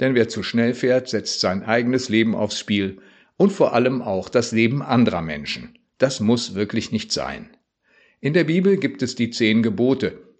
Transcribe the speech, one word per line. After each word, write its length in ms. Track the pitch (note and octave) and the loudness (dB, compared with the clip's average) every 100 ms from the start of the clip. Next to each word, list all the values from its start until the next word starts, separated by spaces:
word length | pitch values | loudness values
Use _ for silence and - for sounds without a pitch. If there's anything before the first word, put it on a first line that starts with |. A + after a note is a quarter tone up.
Denn 140 | C3 | 0
wer 140 | A#2+ A2 | 2 0
zu 140 | G#2+ | -2
schnell 300 | - A#2 A#2 | -4 0 0
fährt, 360 | B2 B2+ B2+ B2+ | 0 0 0 0
setzt 320 | G#2+ - - | -6 -4 -2
sein 220 | G2 F#2+ | -2 -2
eigenes 460 | G#2 A#2 A#2+ C3 B2+ | 0 0 2 -2 0
Leben 260 | A2 A2+ | 2 2
aufs 240 | F#2+ G#2 - | 0 -2 -4
Spiel 440 | - G#2 G2 - - _ _ - | -2 -2 -2 -6 -20 _ _ 0
und 160 | F#3+ | 2
vor 220 | - C3+ | 4 2
allem 260 | A#2+ B2+ C3 | 4 2 0
auch 300 | A2 F#2+ F#2+ | -4 -4 -2
das 220 | B2 A#2 | -2 0
Leben 280 | A2+ A2+ C#3+ | 2 2 0
anderer 400 | - B2 A2 F2+ | 0 2 2 0
Menschen. 580 | D#2+ D2 C#2+ - A#1+ _ _ - | -6 -8 -8 -12 -12 _ _ -2
Das 220 | C3 - | 0 0
muss 340 | G#2+ A#2+ - | 0 0 0
wirklich 360 | F#2+ G#2 A2+ - | -4 -4 -4 -4
nicht 220 | A2 - | -6 -4
sein. 380 | - C2 C#2 - _ _ _ _ _ _ _ | -6 -6 -10 -16 _ _ _ _ _ _ _
In 120 | C#3+ | 0
der 120 | E3 | 2
Bibel 340 | D#3 F3 F#3+ G3 | 2 2 4 2
gibt 240 | C#3 - | 0 -4
es 120 | A#2+ | -6
die 140 | - A#2 | -2 -4
zehn 320 | - A2 A2 | 2 2 4
Gebote 600 | A2+ G2 B2 C3 F2+ - - | 2 2 0 2 -2 -6 -20